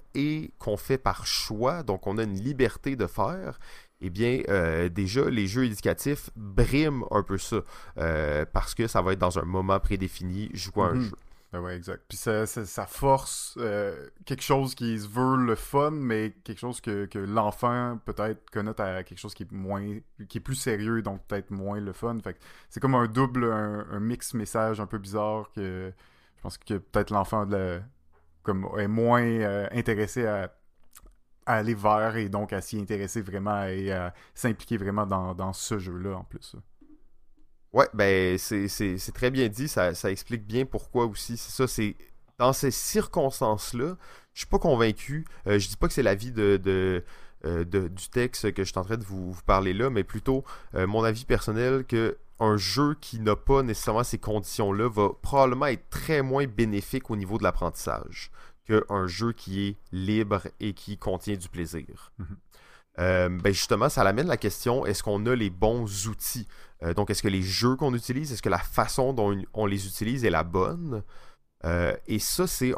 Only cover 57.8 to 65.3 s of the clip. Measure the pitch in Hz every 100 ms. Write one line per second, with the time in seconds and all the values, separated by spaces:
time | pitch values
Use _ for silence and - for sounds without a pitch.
57.8 | - 55 - - - - - - - 107
58.8 | - 101 92 90 117 113 - 95 101 101
59.8 | - 92 95 107 104 101 - - 107 95
60.8 | - 101 107 92 - 101 87 85 82 82
61.8 | 64 - - - 76 101 - - - -
62.8 | _ - 92 90 90 90 101 95 - 104
63.8 | 135 - 98 107 175 123 104 - 123 127
64.8 | - 101 - 101 110